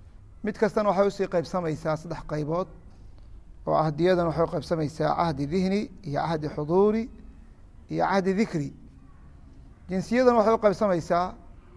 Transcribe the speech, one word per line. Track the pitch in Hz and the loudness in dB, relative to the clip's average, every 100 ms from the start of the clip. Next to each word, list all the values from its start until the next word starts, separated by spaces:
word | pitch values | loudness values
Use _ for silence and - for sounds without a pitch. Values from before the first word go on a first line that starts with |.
| - - - - | -20 -20 -20 -10
Mid | 208 - | -6 0
kastana | 208 220 208 | 0 2 2
waxay | 185 202 | 4 2
usii | 190 185 | 2 -2
qaybsamaysaa | 180 147 185 170 147 160 156 | -2 -2 -4 -4 -4 -2 -4
saddex | 170 160 - | -6 -10 -6
qaybood, | 156 147 170 185 - - - - - - - - - - | -6 -4 -4 -6 -10 -20 -20 -20 -20 -18 -20 -20 -10 0
oo | 151 | 2
ahdiyadan | 156 147 180 175 170 | 2 2 2 4 2
waxay | 147 | 0
u | 160 | 0
qaybsamaysaa | 165 - 165 147 - 151 151 | -2 -2 -2 -2 -2 0 2
ahdi | 170 139 143 | 0 0 -2
dihni | 185 185 202 - - | 0 0 0 -4 -10
iyo | 151 143 | -6 -4
ahdi | 156 165 151 | -2 -2 -4
xuduuri | 151 151 180 208 220 233 - - - - - - - - | -6 0 4 4 2 -4 -10 -20 -20 -20 -20 -20 -20 -8
iyo | 160 160 | -2 0
ahdi | 196 185 | 2 2
dikri. | 190 - 160 139 - - - - - - - - - - - - | 0 0 -2 -4 -8 -20 -20 -20 -20 -20 -20 -20 -20 -20 -18 -6
Jinsiyadan | 185 180 240 254 233 | -4 0 4 6 6
waxay | 208 | 6
u | 226 | 4
qaybsamaysaa, | 214 170 208 175 156 175 185 - - - - | 4 2 2 0 0 0 0 -8 -20 -20 -20